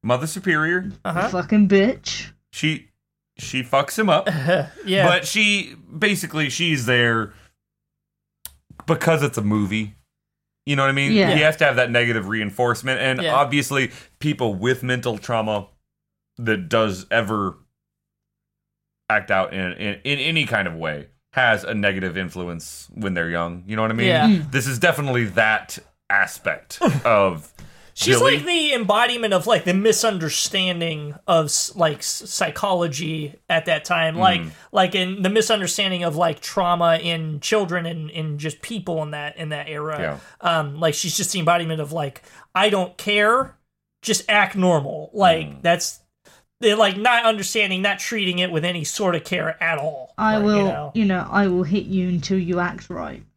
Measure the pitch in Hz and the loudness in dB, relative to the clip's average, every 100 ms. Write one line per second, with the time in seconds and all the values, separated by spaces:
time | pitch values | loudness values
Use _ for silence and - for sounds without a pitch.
0 | 107 123 156 190 185 156 156 180 190 - | 0 -2 -2 -4 0 0 2 -2 -4 -8
1 | 185 170 208 180 - 214 202 196 208 - | -6 -2 -2 -4 2 4 6 6 4 0
2 | - - - _ _ - 156 156 _ _ | -8 -10 -12 _ _ -4 -2 -2 _ _
3 | _ _ _ - - 131 123 135 143 - | _ _ _ -16 -8 -8 0 0 0 0
4 | 214 165 196 165 139 175 139 - 208 190 | 2 2 2 -2 0 0 -2 -10 -2 2
5 | 180 175 - 214 208 202 - - - 156 | 4 2 0 2 2 2 -2 -14 -16 -2
6 | 208 196 175 151 143 123 175 147 120 123 | 0 0 -2 -2 -2 0 0 0 2 4
7 | 120 113 101 - _ _ _ _ _ _ | 4 2 -2 -10 _ _ _ _ _ _
8 | _ _ _ _ - _ _ - - 127 | _ _ _ _ -20 _ _ -14 -4 0
9 | - 160 139 - 104 104 101 107 104 - | 2 2 0 -2 0 0 0 -2 -6 -12
10 | _ _ _ _ _ _ - 139 135 139 | _ _ _ _ _ _ -4 0 2 2
11 | 139 214 185 156 151 156 147 123 120 120 | 2 4 4 4 4 4 2 4 2 2
12 | 120 113 98 110 104 98 120 117 131 131 | 2 0 -2 -4 -4 0 0 0 -2 -2
13 | 131 131 165 131 143 143 131 139 123 - | 0 0 0 2 2 0 0 -2 -2 -6
14 | - _ 151 - 120 95 117 127 127 123 | -20 _ -4 0 -2 0 0 0 -2 -2
15 | 123 107 - 117 110 107 95 _ _ _ | -4 -6 -4 -2 0 -4 -6 _ _ _
16 | _ _ _ - 113 104 85 113 110 92 | _ _ _ -8 -2 -2 0 0 0 -2
17 | - 113 104 107 95 - _ _ _ _ | -2 -2 0 -2 -4 -6 _ _ _ _
18 | _ _ _ _ _ _ _ _ _ _ | _ _ _ _ _ _ _ _ _ _
19 | - 107 98 98 92 95 92 - 104 98 | -2 -2 2 0 0 -2 -4 -4 -6 -6
20 | 135 143 143 165 123 110 92 82 80 73 | -4 -2 0 0 0 0 -2 -4 -6 -6
21 | 73 _ _ - 123 104 92 110 101 95 | -12 _ _ 2 2 2 0 0 0 0
22 | 92 87 90 92 87 85 - - - - | -4 -4 -6 -8 -8 -10 -12 -18 -18 -6
23 | 98 90 82 85 85 87 92 110 110 113 | -4 -2 -2 -2 -4 -8 -8 -4 -2 0
24 | - 165 226 190 151 131 127 123 175 147 | 2 4 4 4 2 -2 -2 2 2 2
25 | 143 123 110 92 110 107 - - - _ | 0 0 0 2 2 2 -4 -16 -18 _
26 | _ 98 92 - - 76 _ - 302 135 | _ 0 0 -2 -6 -6 _ 0 0 2
27 | 120 107 98 82 - - - - - - | 4 4 4 0 -12 -20 -20 -20 -18 -4
28 | 339 392 523 480 349 339 302 254 202 208 | 2 4 6 4 0 0 0 0 2 2
29 | 247 240 226 190 190 196 180 190 220 214 | 2 0 0 0 2 2 2 2 4 2
30 | 226 190 160 - - 196 185 175 170 151 | 0 -2 -4 -4 -2 -2 -2 -2 -4 -6
31 | 147 147 - 165 151 - - 202 160 143 | -10 -10 0 2 2 -2 -4 0 -2 0
32 | - - 214 - 170 - 202 185 170 135 | -8 -8 -8 -4 -4 -2 -2 0 0 -4
33 | 160 160 147 - - 165 165 156 - 170 | -6 -6 -8 -14 -2 -2 0 -2 0 0
34 | 160 165 185 175 160 156 - 202 185 190 | 0 4 2 2 -4 -14 -2 2 2 2
35 | 185 196 190 220 214 214 180 - 196 180 | -2 -2 2 2 2 0 -2 -2 -4 -2
36 | 170 151 170 151 - - 175 170 170 165 | -2 0 -2 -2 -6 -2 0 2 2 2
37 | 170 165 160 147 - 214 185 180 170 165 | 0 -4 -4 -6 -2 0 0 -4 -4 -8
38 | 156 165 156 147 156 151 - 226 185 160 | -10 -8 -6 -6 -8 -10 -10 -8 -6 -6
39 | 151 151 147 156 156 147 147 147 151 147 | -6 -8 -10 -10 -10 -8 -8 -8 -6 -6
40 | 156 139 - - 175 165 147 147 165 147 | -6 -8 -14 -4 0 0 -2 0 0 0
41 | 175 - - 190 160 175 160 160 143 165 | -4 -4 -4 0 2 2 0 -4 -4 -4
42 | 143 - - - - 180 208 196 180 - | -6 -8 -20 -20 -6 0 2 2 -2 -6
43 | 208 208 208 247 262 _ _ _ _ _ | -2 2 4 2 -2 _ _ _ _ _
44 | - 214 - 208 202 196 185 160 139 151 | -4 -2 2 2 2 2 2 2 0 -10
45 | 156 220 185 165 151 139 165 170 - - | -10 4 4 4 -2 -2 0 0 -2 -10
46 | _ _ _ _ _ _ 233 214 202 190 | _ _ _ _ _ _ 2 4 2 4
47 | 233 240 226 214 190 220 202 185 202 196 | 2 4 4 0 -2 -2 -2 0 -2 -2
48 | - 226 185 180 180 160 175 175 151 - | -4 -2 -2 -2 -2 -2 -2 -4 -6 -2
49 | 190 170 - 180 160 160 165 156 151 143 | 0 0 -4 -4 -4 -2 -2 -2 -4 -8
50 | - - 214 214 208 208 196 147 147 226 | -14 -2 0 2 4 4 2 -2 -4 0
51 | 208 180 - 202 202 180 160 202 - 190 | 2 0 0 2 2 2 0 -2 0 -2
52 | 180 175 - 190 175 175 175 - - 175 | 0 -2 0 -2 0 -2 -2 -6 -12 -10
53 | 165 - - | -10 -12 -20